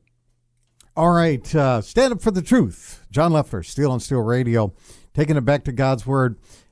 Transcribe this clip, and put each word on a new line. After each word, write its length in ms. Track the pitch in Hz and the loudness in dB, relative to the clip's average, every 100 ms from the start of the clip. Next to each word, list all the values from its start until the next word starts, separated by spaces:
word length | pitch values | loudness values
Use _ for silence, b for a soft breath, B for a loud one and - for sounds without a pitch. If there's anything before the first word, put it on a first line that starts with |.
| _ _ _ _ _ _ _ _ _ - | _ _ _ _ _ _ _ _ _ 0
All 160 | 165 | 2
right, 440 | 170 165 135 - 156 | 4 2 0 -2 0
uh, 260 | 139 123 | 2 0
Stand 320 | - - 262 | -2 0 0
Up 80 | 226 | 0
for 100 | 226 | -2
the 100 | 185 | -2
Truth. 640 | 156 247 123 - - - - | 2 2 2 -4 -18 -20 -6
John 200 | 101 165 | 0 2
Loeffler, 320 | 156 139 104 | 2 0 -6
Steel 280 | 82 - 143 | -10 -4 -2
on 80 | 127 | -2
Steel 220 | - 131 | -4 -2
Radio, 520 | 110 123 120 117 104 - b b b | 0 -2 0 0 -2 -6 b b b
taking 220 | - 147 151 | -4 0 0
it 100 | 117 | 2
back 180 | 143 - | 0 -2
to 60 | |
God's 340 | 120 131 127 110 | -2 0 -2 -2
Word. 320 | 135 127 110 b b b | 0 0 -2 b b b